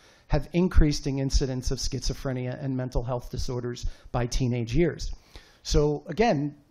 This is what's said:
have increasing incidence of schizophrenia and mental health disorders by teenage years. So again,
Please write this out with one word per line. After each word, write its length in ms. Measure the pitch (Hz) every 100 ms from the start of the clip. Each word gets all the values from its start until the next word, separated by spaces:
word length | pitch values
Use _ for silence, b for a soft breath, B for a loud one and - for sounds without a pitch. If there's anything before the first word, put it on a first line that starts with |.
| b b b
have 220 | 151 -
increasing 680 | 170 180 - 151 139 143 135
incidence 520 | 135 - 135 127 127
of 60 | 135
schizophrenia 840 | - 131 - 131 139 127 123 123
and 140 | 135 131
mental 280 | 127 135
health 260 | 117 123 -
disorders 560 | 123 - 123 120 120 - B B
by 140 | 127 120
teenage 500 | - 127 120 110 123
years. 360 | 170 - - - B B B B
So 420 | - 156 147 147 -
again, 480 | 160 233 160 147 147 _